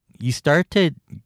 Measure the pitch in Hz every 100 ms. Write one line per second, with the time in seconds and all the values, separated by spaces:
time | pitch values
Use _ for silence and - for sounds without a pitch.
0 | _ - 123 117 - 151 185 208 175 131
1 | _ 101